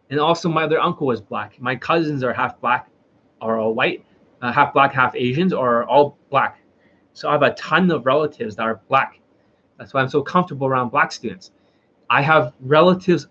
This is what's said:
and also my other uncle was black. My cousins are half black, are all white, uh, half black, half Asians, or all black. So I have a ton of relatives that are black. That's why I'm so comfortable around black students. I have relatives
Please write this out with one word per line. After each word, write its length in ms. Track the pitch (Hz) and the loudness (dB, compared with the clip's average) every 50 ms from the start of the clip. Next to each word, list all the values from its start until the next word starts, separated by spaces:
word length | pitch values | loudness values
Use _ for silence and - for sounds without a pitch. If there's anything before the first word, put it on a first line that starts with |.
| _ - | _ -6
and 100 | 135 147 | -2 0
also 300 | 151 160 170 170 - 175 | 2 2 2 2 0 -2
my 140 | 160 160 160 | 0 0 0
other 140 | 151 156 - | 0 0 0
uncle 280 | 117 170 175 - 156 | 0 0 -2 -2 -2
was 140 | 131 117 104 | -2 -2 -4
black. 380 | 101 - 117 107 107 107 - - | -6 -8 -10 -10 -10 -10 -12 -10
My 180 | 131 123 127 | -6 -6 -6
cousins 460 | 120 - - 160 165 165 151 151 139 127 | -4 -2 -2 0 0 0 -2 -2 -4 -4
are 120 | 123 110 | -4 -2
half 260 | 113 127 120 - _ | -2 -4 -6 -6 _
black, 300 | - 120 123 127 - _ _ _ _ _ _ _ _ _ _ - | -4 -2 -2 -2 -4 _ _ _ _ _ _ _ _ _ _ -10
are 180 | 117 113 113 113 | -4 -2 -2 0
all 140 | 110 113 113 | 0 -2 0
white, 320 | 120 131 175 - - - _ _ _ _ _ _ - - | 0 0 -2 -2 -4 -12 _ _ _ _ _ _ -10 -8
uh, 100 | 123 117 | -2 0
half 220 | 147 143 139 - | 2 2 2 4
black, 180 | 147 139 135 135 | 2 2 4 4
half 240 | 135 127 123 - | 2 0 0 0
Asians, 380 | 131 127 123 127 151 185 190 - | -2 -2 -2 0 0 0 0 0
or 300 | - 131 123 120 117 117 | 0 0 0 0 0 0
all 340 | 113 123 139 147 143 - _ _ - | 2 4 4 4 4 0 _ _ -4
black. 320 | 139 135 117 101 - - _ _ _ _ _ _ _ _ _ _ _ | -2 0 0 -2 -4 -10 _ _ _ _ _ _ _ _ _ _ _
So 140 | - - 151 | -10 -4 -2
I 40 | 147 | 0
have 100 | 151 139 | 2 2
a 120 | 123 120 | 2 0
ton 360 | - - - 156 165 185 175 | -2 -4 0 0 2 2 2
of 140 | 165 135 117 | 0 0 0
relatives 500 | 131 131 151 156 147 147 - 120 110 101 | 0 0 0 0 -2 -4 -8 -10 -10 -8
that 80 | 104 113 | -6 -4
are 180 | 113 113 107 _ - | -4 -4 -6 _ -2
black. 300 | 131 135 120 - - _ _ _ _ _ _ _ _ _ _ _ _ - | 0 0 0 -2 -6 _ _ _ _ _ _ _ _ _ _ _ _ -20
That's 160 | 123 - - | -14 -6 -2
why 80 | 139 131 | -2 -2
I'm 60 | 131 | 0
so 140 | 135 147 143 | 0 -2 -2
comfortable 440 | - - 185 170 175 151 131 135 | 0 0 0 0 -2 -4 -4 -4
around 240 | 131 131 127 123 117 | -2 0 -2 -2 -2
black 200 | 117 139 160 - | -2 -2 -2 -2
students. 420 | - - - 113 95 92 - - _ _ _ _ _ _ _ _ _ _ _ - | -4 -10 -12 -12 -12 -14 -18 -20 _ _ _ _ _ _ _ _ _ _ _ -2
I 100 | 120 131 | 0 0
have 320 | 143 151 160 156 139 131 - - | 2 4 4 2 2 0 -6 -10
relatives 680 | 131 131 147 156 170 180 185 185 - 190 175 143 - - | -4 2 4 4 6 6 4 2 2 0 0 0 -2 -8